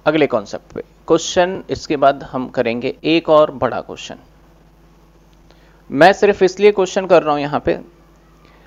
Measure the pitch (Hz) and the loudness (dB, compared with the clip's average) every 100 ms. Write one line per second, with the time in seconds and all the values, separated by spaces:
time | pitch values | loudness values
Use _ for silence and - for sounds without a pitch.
0 | 160 156 139 117 101 - - - - _ | -2 0 0 -2 -6 -12 -14 -16 -16 _
1 | - 165 - - 180 190 - 135 - 147 | -2 -2 0 -2 -2 -4 -8 -10 -6 0
2 | 139 139 160 131 127 - 117 117 127 - | 0 0 -6 -10 -6 -4 -4 -4 -6 -6
3 | - 160 160 151 151 135 123 110 - 87 | -2 -2 2 4 2 0 -6 -6 -10 -16
4 | - - _ _ _ _ _ _ _ _ | -18 -20 _ _ _ _ _ _ _ _
5 | _ _ _ _ _ _ _ _ - 135 | _ _ _ _ _ _ _ _ -6 4
6 | 170 196 202 202 185 180 208 202 185 202 | 4 6 2 2 0 2 2 2 0 -2
7 | 190 170 151 147 143 139 165 - - _ | 2 2 4 -2 -2 -4 -4 -6 -8 _
8 | _ _ _ _ _ _ | _ _ _ _ _ _